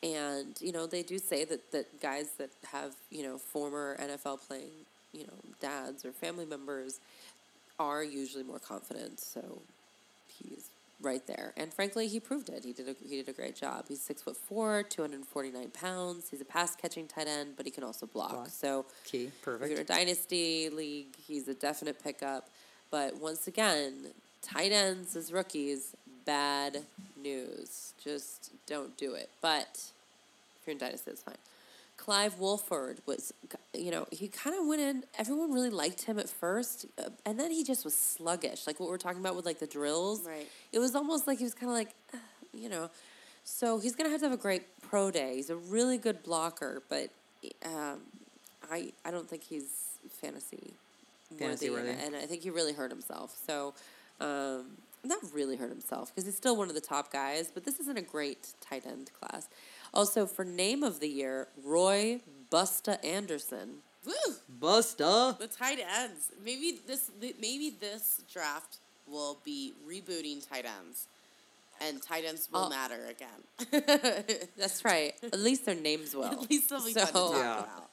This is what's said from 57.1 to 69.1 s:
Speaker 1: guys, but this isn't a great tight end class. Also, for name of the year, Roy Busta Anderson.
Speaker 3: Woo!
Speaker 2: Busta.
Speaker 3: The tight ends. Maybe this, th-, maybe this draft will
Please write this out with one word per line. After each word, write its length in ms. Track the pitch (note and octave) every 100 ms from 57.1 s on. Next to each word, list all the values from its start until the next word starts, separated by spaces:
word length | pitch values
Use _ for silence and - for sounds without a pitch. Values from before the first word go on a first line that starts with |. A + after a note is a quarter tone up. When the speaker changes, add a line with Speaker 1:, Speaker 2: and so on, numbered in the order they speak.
Speaker 1:
guys, 380 | C#3 C3+ D3 E3
but 120 | -
this 160 | F3 C4
isn't 180 | C#4 B3+
a 40 |
great 500 | F3 D3+ C#3+ C3 - -
tight 260 | - C3+ B2+
end 240 | B2+ C3+ -
class. 280 | - - D3 - - - -
Also, 320 | - G3+ A3 F#3+
for 180 | -
name 380 | F#3 F3 F#3+ C4+
of 180 | D4 D#3+
the 80 | D3+
year, 400 | C#3 C3+ C3 C3 -
Roy 560 | C#3 D#3+ F#3 G3+ G#3+ A#3+ G3+ C#3 B2+
Busta 520 | D#3+ F#3 - - G3+
Anderson. 800 | D3+ F#3 G3+ D3+ - A2+ G2 - - _
Speaker 3:
Woo! 80 | - A#4+ D5+ - - B2+
Speaker 2:
Busta. 800 | D3 G#3+ A#3 - D3 G#3 B3+ F#3+
Speaker 3:
The 80 | F3
tight 320 | - B3+ C4+
ends. 520 | F#3 G3+ B3 F3+ - -
Maybe 340 | G#3 C4 D#4+ E4+ -
this, 240 | C4 - G#3
th-, 160 | A#3+ -
maybe 300 | G#3+ C4+ D4+
this 500 | G#3 G#3 G#3+ - - -
draft 480 | F3+ D#3 D3 - - - -
will 320 | -